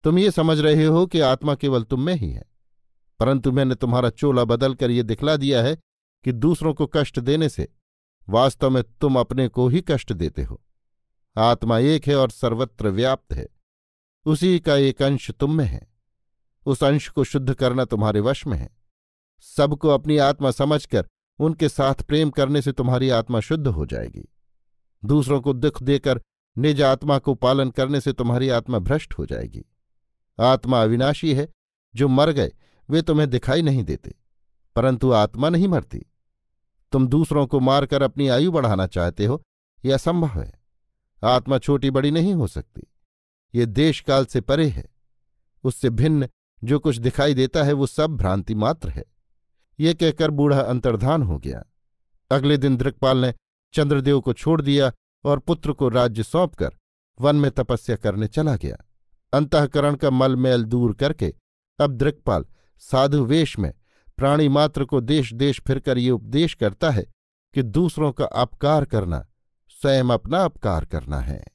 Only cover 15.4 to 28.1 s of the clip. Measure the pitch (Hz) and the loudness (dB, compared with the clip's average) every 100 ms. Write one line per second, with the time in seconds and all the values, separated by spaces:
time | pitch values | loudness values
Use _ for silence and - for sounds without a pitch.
15.4 | 143 160 113 55 - _ _ _ _ _ | -2 0 -2 -6 -14 _ _ _ _ _
16.4 | _ _ - 131 139 147 - - 131 147 | _ _ -4 0 2 0 -2 -4 -2 -2
17.4 | 131 127 127 127 127 107 107 104 110 143 | -4 -2 0 0 -2 -2 0 0 0 -2
18.4 | 151 87 58 _ _ _ _ _ _ _ | -6 -8 -8 _ _ _ _ _ _ _
19.4 | - - 147 147 160 139 147 151 139 147 | -8 0 0 2 2 2 2 2 2 2
20.4 | 139 - 143 151 - 113 - _ _ - | -2 0 0 0 0 -4 -4 _ _ -4
21.4 | 156 156 156 - 135 135 - 147 156 139 | -4 0 -2 0 0 0 -2 0 0 0
22.4 | 135 147 135 135 127 127 131 117 110 117 | 0 0 -2 -2 0 0 2 0 0 -4
23.4 | - 160 139 78 73 58 57 - - _ | -2 -2 -2 -4 -6 -8 -10 -14 -20 _
24.4 | _ _ _ _ _ _ 104 147 127 139 | _ _ _ _ _ _ 0 0 2 0
25.4 | 135 127 151 - 127 139 139 123 - _ | 0 0 -2 -2 -2 0 0 -2 -6 _
26.4 | _ - 147 143 139 131 147 139 - 127 | _ -2 0 2 2 2 0 0 0 0
27.4 | 123 135 131 127 131 143 139 | 2 2 0 -2 -2 0 -2